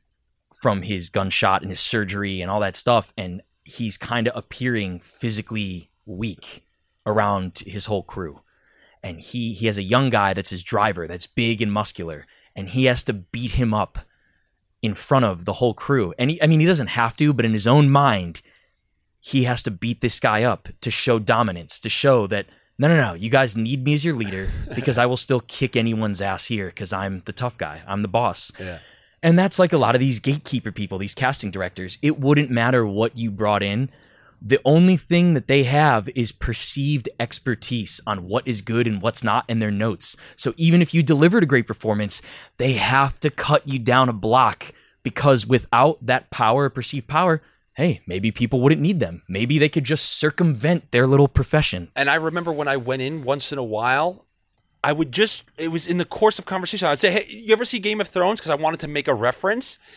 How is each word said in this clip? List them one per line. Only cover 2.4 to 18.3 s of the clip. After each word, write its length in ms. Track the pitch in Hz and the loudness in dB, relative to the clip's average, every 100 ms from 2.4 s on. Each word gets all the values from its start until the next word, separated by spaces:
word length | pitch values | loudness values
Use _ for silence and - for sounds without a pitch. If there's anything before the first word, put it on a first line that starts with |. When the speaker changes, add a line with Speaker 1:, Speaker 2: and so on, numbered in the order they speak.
Speaker 1:
and 100 | 87 | -4
all 100 | 104 | -2
that 160 | 101 - | -2 -2
stuff, 360 | - 120 98 - | 0 0 0 -6
and 260 | 92 90 - _ - | -10 -10 -14 _ -18
he's 320 | - 117 - | -8 -6 -6
kinda 400 | - 120 113 120 | -6 -4 -2 -4
appearing 640 | - - 127 120 98 87 | -8 -6 -4 -2 -4 -8
physically 920 | - - 120 107 - 110 98 90 82 _ - | -14 -8 -6 -6 -6 -8 -8 -10 -14 _ -16
weak 580 | 92 110 87 - - _ _ _ _ - | -8 -8 -10 -16 -20 _ _ _ _ -4
around 540 | 107 104 101 92 - | 0 0 0 -4 -10
his 260 | - 98 92 | -12 -10 -6
whole 160 | 104 | -6
crew. 380 | - - 85 71 _ _ _ _ _ _ | -6 -10 -12 -14 _ _ _ _ _ _
And 180 | - 82 | -16 -14
he, 320 | - 123 117 | -12 -8 -8
he 140 | 95 110 | -4 -2
has 120 | 101 | -2
a 40 | |
young 280 | 95 120 135 | 0 2 2
guy 220 | 113 98 | 2 2
that's 180 | 95 98 | 0 -6
his 120 | 90 | -8
driver, 440 | 87 107 107 87 80 | -4 0 0 -2 -8
that's 180 | 87 - | -8 -6
big 340 | - 117 110 | -2 -2 0
and 120 | 107 | -2
muscular, 540 | 104 104 - 82 76 - _ _ - | -2 -2 -6 -10 -12 -16 _ _ -14
and 140 | 98 | -6
he 160 | 123 131 | 0 2
has 180 | 123 - | 2 -2
to 80 | |
beat 400 | 107 87 117 120 | -6 -8 -8 -4
him 220 | - 120 107 | 0 0 0
up 240 | 98 - - _ _ _ _ _ _ _ | -2 -6 -14 _ _ _ _ _ _ _
in 140 | 113 98 | -6 -6
front 300 | - 139 117 | 0 2 2
of 200 | 90 87 | 0 -6
the 100 | 95 | -2
whole 200 | 123 107 | -2 -2
crew. 400 | - 139 92 82 | -2 0 0 -2
And 120 | 123 | -4
he, 120 | 170 | 0
I 40 | 156 | 4
mean, 140 | 160 | 4
he 60 | 160 | 4
doesn't 220 | 175 110 | 2 0
have 280 | - 98 - | 0 -2 2
to, 160 | 151 | 2
but 120 | 131 113 | 2 0
in 80 | |
his 140 | 110 104 | 0 4
own 240 | 139 143 | 6 6
mind, 520 | 139 143 104 87 | 6 4 2 -4